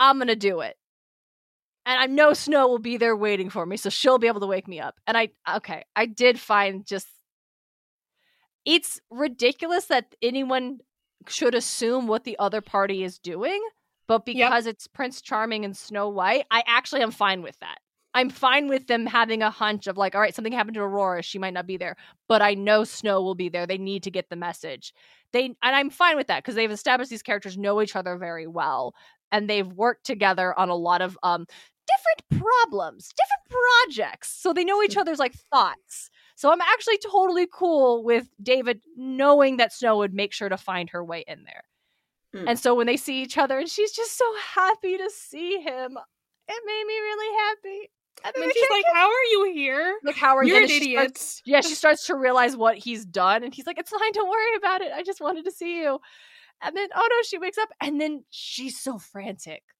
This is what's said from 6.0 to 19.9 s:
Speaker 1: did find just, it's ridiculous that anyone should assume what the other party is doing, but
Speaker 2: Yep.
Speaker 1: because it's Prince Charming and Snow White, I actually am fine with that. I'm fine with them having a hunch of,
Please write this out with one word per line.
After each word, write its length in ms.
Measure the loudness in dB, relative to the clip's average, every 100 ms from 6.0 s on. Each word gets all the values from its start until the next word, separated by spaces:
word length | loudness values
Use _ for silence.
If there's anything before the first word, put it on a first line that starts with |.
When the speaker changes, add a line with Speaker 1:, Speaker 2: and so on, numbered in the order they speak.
| -2
Speaker 1:
did 320 | 4 4 4
find 460 | 2 2 2 -2 -8
just, 200 | -10 -10 _ _ _ _ _ _ _ _ _ _ _ _ _ _ _
it's 360 | 0 0 0 -12 _
ridiculous 760 | -6 -6 0 0 0 -2 -4 0
that 280 | 0 -2 _
anyone 580 | -4 -2 -2 -2 -4 -10 _ _ _ _ -12
should 260 | -2 0
assume 520 | 0 -2 -2 -2 0 0
what 180 | -2
the 140 | -2 -2
other 220 | -2 -2
party 420 | -2 0 0 0
is 140 | -6 -8
doing, 440 | -10 -6 -4 -4 -6 -12 _ _ -2
but 180 | 0 0
Speaker 2:
Yep. 220 | 0 2
Speaker 1:
because 120 | 2 0
it's 200 | -8 -12
Prince 340 | -8 -8 -8
Charming 420 | -6 -4 -2 -4
and 120 | -6 -10
Snow 320 | -10 -6 -4
White, 380 | -2 0 0 2
I 120 | 0 2
actually 360 | 0 0 -2
am 80 | -2
fine 320 | 0 0 0
with 160 | -6 -14
that. 180 | -16 -18 _ _ _
I'm 160 | 0 0
fine 380 | 0 2 2 2
with 180 | -2 0
them 200 | -2 0
having 360 | 0 0 0
a 80 | -2
hunch 360 | -2 -2 -4
of, 100 | -6